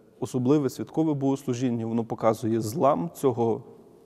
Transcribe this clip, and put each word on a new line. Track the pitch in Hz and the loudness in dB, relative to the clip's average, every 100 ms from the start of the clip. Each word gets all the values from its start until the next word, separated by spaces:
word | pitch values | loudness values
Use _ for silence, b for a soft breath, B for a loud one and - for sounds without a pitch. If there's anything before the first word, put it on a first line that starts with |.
| - - | -20 -10
особливе | 120 131 123 151 131 | -6 -2 2 4 2
святкове | - 113 - 160 | -4 -8 -2 -2
богослужіння, | 143 139 135 - 120 131 117 113 | 0 0 -2 -2 -2 -2 -2 -2
воно | 117 113 | -2 -4
показує | 117 113 110 110 113 | 0 2 2 0 -2
злам | 110 135 135 165 170 - | -2 2 2 2 -2 0
цього | 139 117 117 110 - - - - | 0 2 0 0 -6 -20 -20 -20